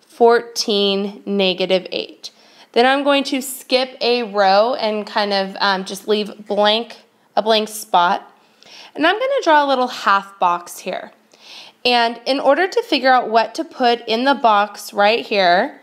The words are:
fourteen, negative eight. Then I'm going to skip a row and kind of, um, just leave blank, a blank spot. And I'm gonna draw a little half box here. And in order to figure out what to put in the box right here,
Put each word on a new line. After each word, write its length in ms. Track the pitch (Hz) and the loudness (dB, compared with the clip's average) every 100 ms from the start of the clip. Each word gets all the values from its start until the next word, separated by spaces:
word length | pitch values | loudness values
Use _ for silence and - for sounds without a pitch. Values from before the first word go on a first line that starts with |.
| _ | _
fourteen, 1160 | - 233 233 233 - - 202 202 196 202 208 202 | 2 4 4 0 -8 -2 0 0 -2 -4 -8 -4
negative 640 | 202 190 180 185 185 - | 0 0 0 0 -2 -2
eight. 380 | - - - - _ _ _ - | -10 -10 -14 -20 _ _ _ -4
Then 120 | 233 254 | 2 2
I'm 180 | 277 | 2
going 200 | 285 277 | 2 0
to 180 | 277 269 | 0 -4
skip 560 | 254 - - 254 262 - | -6 -10 -2 -2 -2 -4
a 200 | 233 240 | -2 0
row 540 | 214 202 190 196 233 - | -2 0 4 4 2 0
and 320 | 220 214 208 | -4 -4 -4
kind 260 | 220 202 | -4 -2
of, 240 | 196 196 196 | -2 -4 -2
um, 240 | 202 190 | -2 -2
just 240 | 190 196 214 | -4 -8 -2
leave 380 | 208 208 - 208 | -2 -2 -10 -6
blank, 520 | 202 208 220 233 - _ _ _ 208 | 0 2 0 -4 -16 _ _ _ -2
a 60 | |
blank 280 | 214 220 214 | 0 0 0
spot. 520 | - - 180 175 202 - _ _ _ - - - | -10 -2 2 2 0 -8 _ _ _ -20 -20 -16
And 140 | - 320 | -2 0
I'm 80 | 427 | 0
gonna 260 | 539 539 | -2 -2
draw 240 | 330 294 277 | 2 2 2
a 20 | |
little 200 | 254 247 | 0 -2
half 500 | - 214 196 190 - | -2 0 0 -2 -2
box 400 | 180 175 - - | -2 -2 -8 -14
here. 340 | 190 - - _ _ _ - - - _ 247 | -10 -10 -12 _ _ _ -20 -20 -20 _ 0
And 320 | 240 233 240 - | 0 0 -2 -4
in 140 | 277 | 0
order 280 | 269 285 370 | 2 2 0
to 140 | 466 | -2
figure 320 | 466 277 262 | -2 0 2
out 160 | 254 220 | 2 2
what 240 | 226 226 | 0 0
to 100 | 320 | -4
put 400 | 330 - 240 233 214 | -10 -2 0 0 -2
in 160 | 226 | 0
the 100 | 269 | 0
box 580 | 262 233 202 208 - - | 2 4 2 0 -6 -8
right 320 | 208 208 240 | 0 2 2
here, 580 | 254 208 180 180 285 - | 0 2 4 4 0 -6